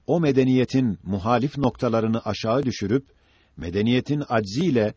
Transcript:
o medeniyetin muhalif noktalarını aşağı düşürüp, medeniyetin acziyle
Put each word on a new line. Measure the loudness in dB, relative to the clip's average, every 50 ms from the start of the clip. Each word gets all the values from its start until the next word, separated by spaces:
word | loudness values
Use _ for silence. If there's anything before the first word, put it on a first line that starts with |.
| _
o | -2 0 2
medeniyetin | 2 2 4 4 4 4 4 2 2 2 0 0 0 0 -2 -4
muhalif | -6 -6 -4 -2 0 0 0 0 0 -2 -2 -2
noktalarını | -2 -2 -2 -2 -2 0 0 0 0 0 -2 -2 -4
aşağı | -4 -6 -4 -2 -2 0 0
düşürüp, | -2 -2 -4 -4 -2 0 0 0 -2 _ _ _ _ _ _ _ _ _ _
medeniyetin | -12 -8 -4 -2 0 2 2 2 2 0 -2 -4 -4 -2 -2
acziyle | -2 -2 -2 -2 -4 -2 0 2 2 2 2 0 -2